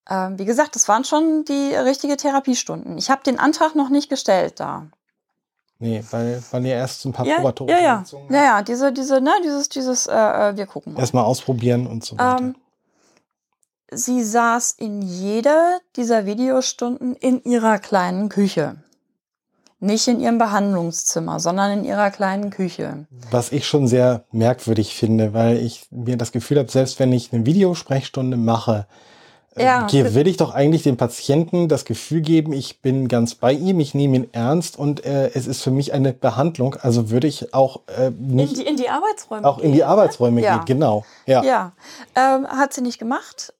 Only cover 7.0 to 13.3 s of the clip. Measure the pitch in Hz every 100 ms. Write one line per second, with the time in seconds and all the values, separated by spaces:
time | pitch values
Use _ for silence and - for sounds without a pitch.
7 | 139 120 127 320 131 - 131 339 330 220
8 | 185 139 143 277 285 208 208 240 277 262
9 | 269 262 269 392 330 285 285 277 254 247
10 | - 226 214 - 208 202 196 - - 143
11 | 127 127 110 127 - 123 120 120 123 113
12 | - 113 247 254 254 254 _ _ _ _
13 | _ _ _